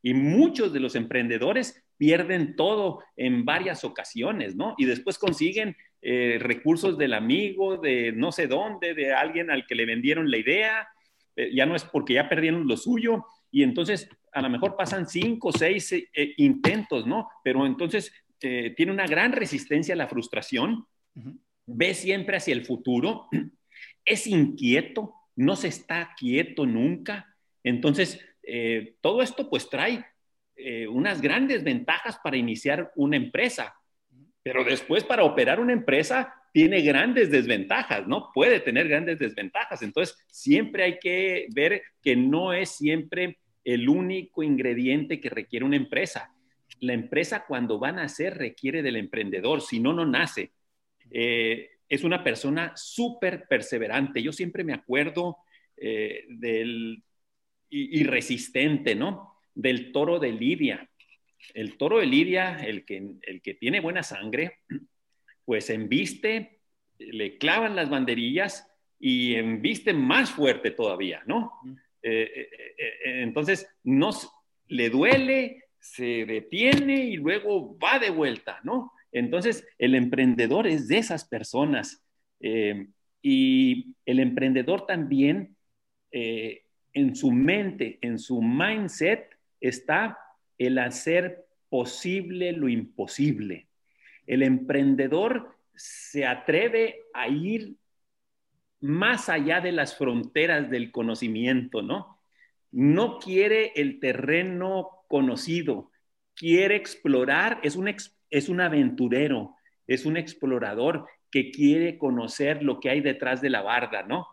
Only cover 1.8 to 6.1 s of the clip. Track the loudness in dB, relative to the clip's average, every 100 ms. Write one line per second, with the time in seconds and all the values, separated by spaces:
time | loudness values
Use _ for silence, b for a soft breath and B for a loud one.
1.8 | _ _ 4 4 2 0 0 0 0 2
2.8 | -2 -4 B -6 0 0 2 0 -2 -6
3.8 | -8 -10 -10 -6 -4 -4 -6 -6 -6 0
4.8 | 0 0 -4 -2 -2 0 0 0 -4 -8
5.8 | b _ -4